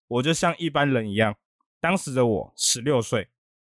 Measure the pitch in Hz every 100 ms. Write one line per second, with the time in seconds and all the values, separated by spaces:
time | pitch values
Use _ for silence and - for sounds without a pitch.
0 | _ 120 139 165 175 160 165 147 143 127
1 | 107 101 110 104 _ _ _ _ 165 190
2 | - 131 120 98 - - - 127 127 131
3 | 110 113 90 _ _ _